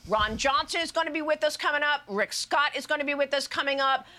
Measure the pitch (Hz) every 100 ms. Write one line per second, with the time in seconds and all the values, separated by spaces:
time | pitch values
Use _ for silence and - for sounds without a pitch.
0 | - 214 214 220 269 277 320 349 330 330
1 | 330 311 302 302 302 302 359 294 294 285
2 | 247 202 196 - - - 285 269 - 302
3 | 285 285 277 277 269 - 277 277 269 262
4 | -